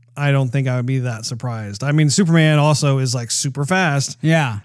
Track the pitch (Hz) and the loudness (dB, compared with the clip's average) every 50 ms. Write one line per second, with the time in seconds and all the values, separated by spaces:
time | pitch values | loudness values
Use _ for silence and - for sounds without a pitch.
0 | _ _ _ - 143 143 139 135 135 123 117 139 131 131 127 127 120 127 131 131 | _ _ _ -4 -2 0 0 0 0 0 -2 -2 -2 -2 -2 -2 -2 -2 -2 -2
1 | 123 123 113 110 117 - 123 113 - 123 117 110 107 101 101 - 135 143 147 156 | -2 -4 -6 -8 -8 -10 -10 -8 -8 -8 -8 -6 -8 -10 -8 -6 -4 0 2 2
2 | 156 147 117 - 202 160 165 165 156 156 151 147 143 151 147 - 151 139 135 135 | 2 2 4 2 2 4 4 4 4 6 4 4 4 4 2 2 2 0 0 2
3 | 131 127 120 123 117 110 - - - 139 127 139 143 131 185 190 185 160 143 143 | 0 -2 -2 -4 -4 -4 -4 -4 -4 -4 -4 -4 -2 0 0 2 2 2 0 0
4 | 135 - - _ - 156 165 160 147 123 113 101 - | -2 -4 -8 _ 0 2 2 2 2 0 -4 -8 -4